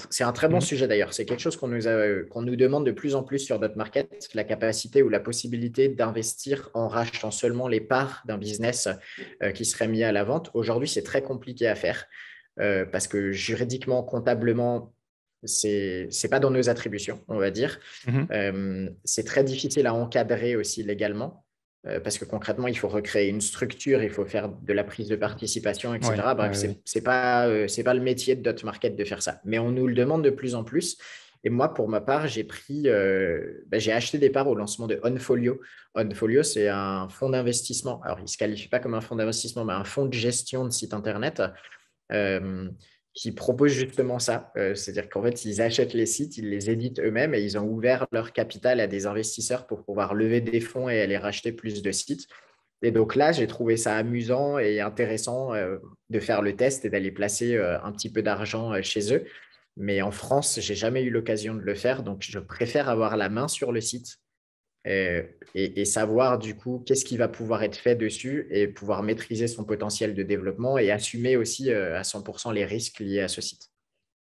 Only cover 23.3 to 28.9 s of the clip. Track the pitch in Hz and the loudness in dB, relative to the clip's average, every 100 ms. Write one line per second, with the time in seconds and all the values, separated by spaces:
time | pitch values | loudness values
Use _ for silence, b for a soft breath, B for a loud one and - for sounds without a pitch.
23.3 | 104 - - 120 - 143 131 107 - 98 | 2 -2 -2 -6 -2 2 2 2 -2 -2
24.3 | 107 101 - - 101 101 - 104 104 104 | -2 -4 -6 -2 0 -2 -4 -4 0 -2
25.3 | - 110 214 104 104 120 117 120 107 113 | -2 -6 -2 -2 -2 -2 0 0 2 2
26.3 | 123 104 98 101 101 - 107 123 127 127 | 2 2 0 -2 -4 -4 -2 2 2 4
27.3 | 120 120 107 101 120 123 127 127 127 - | 4 4 4 2 0 2 4 2 0 2
28.3 | 127 117 110 110 - 113 | 2 0 -2 -6 -2 -2